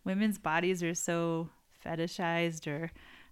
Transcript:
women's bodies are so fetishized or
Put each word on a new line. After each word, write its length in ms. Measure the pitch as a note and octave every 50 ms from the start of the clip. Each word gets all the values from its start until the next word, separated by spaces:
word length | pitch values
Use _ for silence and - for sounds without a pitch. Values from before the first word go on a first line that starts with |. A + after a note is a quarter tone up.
| -
women's 340 | F#3 F#3+ G3 G#3+ A3 G3 F#3
bodies 440 | - D#3+ D#3 E3+ F3 F3+ F#3 F3 F3
are 100 | E3 E3+
so 540 | - - - E3+ E3+ E3+ E3+ E3 E3 E3 D#3+ - _ _ _ _ - -
fetishized 840 | - E3 E3 E3 E3+ - - F#3 E3 E3+ E3+ E3+ E3+ E3 D#3 - D#3+
or 240 | C#3+ D3 E3 E3 - - - - - - - -